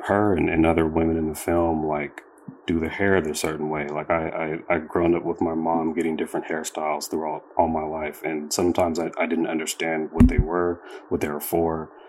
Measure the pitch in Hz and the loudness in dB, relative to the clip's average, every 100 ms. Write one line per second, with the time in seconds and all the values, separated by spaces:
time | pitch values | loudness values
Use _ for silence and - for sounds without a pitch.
0 | - 101 104 85 80 82 82 82 80 80 | 2 4 4 4 2 4 4 4 2 2
1 | 82 82 78 76 - 85 85 80 78 76 | 2 0 -2 -4 -2 2 2 0 -2 -2
2 | 71 - - - - - - 82 80 - | -4 -12 -20 -20 -20 -8 -2 0 -2 0
3 | 98 95 78 76 80 78 76 78 73 76 | 4 4 2 -2 -4 -2 -4 -4 -4 -4
4 | 76 82 80 82 80 80 - 85 78 87 | 0 0 0 -2 -4 -4 -2 -2 0 2
5 | 85 85 85 82 85 80 82 82 80 80 | 2 2 0 -2 -2 0 0 0 0 -2
6 | 82 78 80 78 - 80 78 80 78 73 | -2 -2 -4 -4 -4 -6 -6 -4 -4 -4
7 | - 82 78 78 - - 82 80 78 80 | -4 -4 -4 -6 -4 0 0 0 -4 -6
8 | 76 - 80 78 76 - 87 90 85 82 | -6 -6 -6 -4 -4 0 2 2 0 0
9 | 82 - 80 80 78 78 80 - 82 80 | -4 -4 -2 0 -2 -2 -6 -4 -4 -2
10 | 76 80 82 78 82 87 87 87 - - | 0 6 6 6 2 0 0 -2 -8 -20
11 | - 90 76 73 - 85 82 80 78 - | -6 -2 -2 -4 -2 0 0 -2 -8 -14